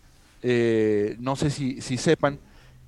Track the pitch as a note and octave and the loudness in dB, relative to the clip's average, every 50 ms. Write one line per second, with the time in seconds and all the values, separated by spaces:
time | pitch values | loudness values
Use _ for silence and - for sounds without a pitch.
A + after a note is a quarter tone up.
0 | _ - _ - _ _ _ - - B2 B2 A#2+ A#2 A2+ A2+ A2 A2 G#2+ G#2+ G#2 | _ -20 _ -20 _ _ _ -6 -2 0 2 2 2 2 2 2 2 2 2 2
1 | G#2 G#2+ A2+ A2+ B2 C3 C#3 - D#3 D3 C#3 C#3+ C#3 B2+ C3+ B2+ - - B2+ A#2+ | 0 -2 -4 -6 -6 -6 -4 -2 -2 -2 -2 -2 -4 -6 -6 -6 -6 -6 -6 -2
2 | - E3+ D#3 - - C#3+ C#3+ C#3+ - - - - - - - - - | 0 2 2 2 2 0 -2 -4 -10 -20 -20 -20 -20 -20 -20 -20 -20